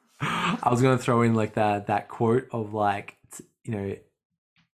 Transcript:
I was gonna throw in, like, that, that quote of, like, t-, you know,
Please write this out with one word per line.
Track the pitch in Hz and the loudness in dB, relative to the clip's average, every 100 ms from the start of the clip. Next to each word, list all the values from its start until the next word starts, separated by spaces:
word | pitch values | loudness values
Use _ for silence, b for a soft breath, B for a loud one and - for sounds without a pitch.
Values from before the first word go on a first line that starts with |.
| _ - | _ -8
I | 147 - 165 226 120 | -6 -2 -2 0 2
was | 120 | 4
gonna | 131 127 | 4 2
throw | 131 117 | 2 2
in, | 117 | 4
like, | 113 107 | 2 0
that, | 113 104 104 101 | 0 0 0 0
that | 101 - | -2 -4
quote | - 120 131 - | -2 2 2 0
of, | 120 104 | -8 -6
like, | 107 101 101 - - _ - | -2 0 -2 -6 -20 _ -20
t-, | - _ | -20 _
you | - | -8
know, | 107 98 107 _ _ _ _ _ _ _ | -6 -6 -8 _ _ _ _ _ _ _